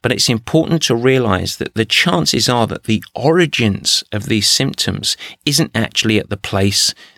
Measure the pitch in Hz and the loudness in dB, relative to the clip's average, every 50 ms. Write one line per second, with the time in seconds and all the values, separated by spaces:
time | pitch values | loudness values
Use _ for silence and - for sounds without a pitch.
0 | - 120 120 - - - 120 110 - - - 160 160 - 165 165 - - 117 117 | -2 -2 -2 0 0 0 0 -2 -2 0 0 2 2 2 0 -2 0 0 -2 2
1 | 117 131 131 131 123 110 95 92 90 95 - - - - _ 107 113 - - - | 2 2 2 4 2 2 0 0 -2 -4 -6 -6 -8 -6 _ -2 -2 0 0 0
2 | - 175 180 180 - - - 127 - - 123 120 113 - - - _ - 113 104 | 2 2 2 0 0 0 0 0 0 2 2 2 0 0 -2 -8 _ -2 -2 -2
3 | - - _ 107 117 143 165 180 175 143 - - 120 107 98 - - - - - | -2 -6 _ -2 0 2 4 4 2 2 2 0 0 0 0 0 -2 -2 -2 -2
4 | - _ - 107 101 - 113 107 98 - - - 131 139 - - - - 98 101 | -4 _ -8 -6 -2 0 0 0 2 2 2 2 0 -2 -2 -4 -4 -4 -4 -4
5 | - - - - - - - _ _ 147 143 151 165 - _ - 110 - - - | -4 -6 -6 -6 -10 -20 -20 _ _ -2 0 0 0 0 _ -4 -4 -2 -2 -2
6 | - 113 110 104 - - 107 98 - - - 98 98 101 98 - - - - - | 0 2 2 2 0 -2 -8 -8 -6 -4 0 2 2 2 2 0 -2 -2 -4 -6
7 | - - _ | -18 -20 _